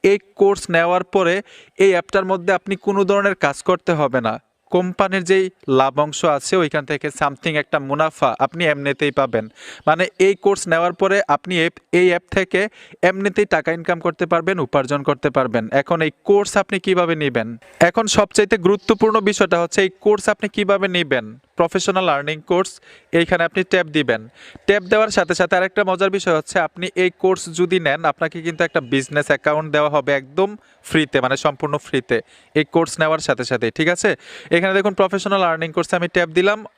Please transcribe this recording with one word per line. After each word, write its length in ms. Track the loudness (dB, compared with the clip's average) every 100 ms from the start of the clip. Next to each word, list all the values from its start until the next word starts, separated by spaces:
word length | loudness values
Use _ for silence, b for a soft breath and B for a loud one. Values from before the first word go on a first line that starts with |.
| 4
এই 60 | 2 _ 2
কোর্স 220 | 2 2 0
নেওয়ার 300 | 0 2 0 0
পরে 200 | 0 2 0 B B B 2
এই 60 | 4
অ্যাপটার 340 | 4 0 -2 0
মধ্যে 220 | -2 0 -2
আপনি 160 | -2 -6 -2
কোনো 140 | 0 2
ধরনের 260 | 2 0 0
কাজ 120 | -2 0 -2
করতে 240 | -2 0 0
হবে 200 | 0 0 -2
না। 80 | -6 _ _ _
কোম্পানির 520 | -2 -2 0 0 0 2
যেই 140 | 2 2 _ 0 2
লাভ 140 | 2 2
অংশ 160 | -2 0 0 0
আছে 180 | 0 0
ওইখান 220 | 0 -2 -4
থেকে 160 | -6 -6 -4
something 340 | -4 -2 -4 -4
একটা 160 | -2 -4 -2
মুনাফা 420 | -2 -2 0 -2 0
আপনি 180 | -4 0 0
এমনিতেই 400 | 0 -4 -2 -2 0
পাবেন। 240 | -2 -2 -6 B B B 0
মানে 160 | 0 -2 2 2
এই 80 | 2
কোর্স 180 | 0 0 0
নেওয়ার 220 | 0 0 0
পরে 160 | 0 0 0 -2
আপনি 180 | 0 -2
এই, 60 | -2 -4 _ 2
এই 80 | 4
অ্যাপ 120 | 2 _ -4
থেকে 240 | 0 -2 -2 B B B 0
এমনিতেই 400 | 0 -2 0 0
টাকা 160 | 0 -2 -4
ইনকাম 200 | -4 -2 -4
করতে 180 | -4 -2
পারবেন, 240 | 0 0 -4 0
উপার্জন 340 | -2 0 -2 -2
করতে 200 | -2 0 0
পারবেন। 280 | 0 -2 0 -2
এখন 180 | 0 -2 -2
এই 60 | _ 2
কোর্স 240 | 2 2 -2
আপনি 140 | -2 -4 0
কিভাবে 280 | 0 0 -2
নিবেন? 240 | -2 -2 -4 -10 B B 0
এখন 160 | 2 0 0
সবচাইতে 400 | 2 0 0 2 2
গুরুত্বপূর্ণ 500 | 0 0 0 2 2 0
বিষয়টা 280 | 0 0 2
হচ্ছে 180 | 0 0 -2
এই 40 | 0
কোর্স 200 | 0 2 0
আপনি 120 | -2 -6 -4
কিভাবে 300 | 0 0 0 -2
নিবেন। 300 | 0 -2 -4 -20 _ -2
প্রফেশনাল 480 | 0 0 -2 0 0 0
আর্নিং 220 | -2 -10 -2
কোর্স, 200 | -2 -2 -8 B B B 0
এইখানে 240 | 2 0 0
আপনি 120 | -2 0
ট্যাপ 140 | 0 0 -2
দিবেন। 240 | -2 -4 -6 B B B 0
ট্যাপ 160 | 0 2
দেওয়ার 180 | 0 2 0
সাথে 180 | -2 -2
সাথে 140 | 0 0
আরেকটা 240 | 0 -2 -2
মজার 200 | 0 0 0
বিষয় 200 | 0 -2
হচ্ছে 180 | 0 -2 -2
আপনি 180 | -6 -6 -2
এই 60 | -2 0
কোর্স 200 | 0 0 -4 -2
যদি 200 | 0 0 0
নেন, 140 | 0 -2
আপনাকে 260 | -2 -6 -4 -8
কিন্তু 160 | -4 -2
একটা 120 | -2 -2
বিজনেস 340 | -2 0 -4 0
অ্যাকাউন্ট 360 | 0 0 -2 -2
দেওয়া 160 | 0 0
হবে 160 | 0 0 -4
একদম 280 | -2 -2 -2 -4 b b -2
ফ্রিতে, 300 | -2 0 0
মানে 120 | 0 0
সম্পূর্ণ 300 | -2 -2 -6 -6 -4
ফ্রিতে 320 | -6 -2 -4 -4 b b -2
এই 60 | 0
কোর্স 180 | 0 0 -2
নেওয়ার 220 | 0 0 -2
সাথে 160 | -2 -2
সাথে, 160 | -2 -2 -2
ঠিক 100 | -2
আছে? 160 | 0 -2 -2 B B B 0
এখানে 160 | 2 0
দেখুন 160 | 0 0
প্রফেশনাল 420 | 0 0 -2 0 0
আর্নিং 200 | -2 -4 -4
কোর্সে 180 | -2 -2
আমি 80 | -2
ট্যাপ 140 | -2 0 0
দিলাম 200 | 0 -2 -8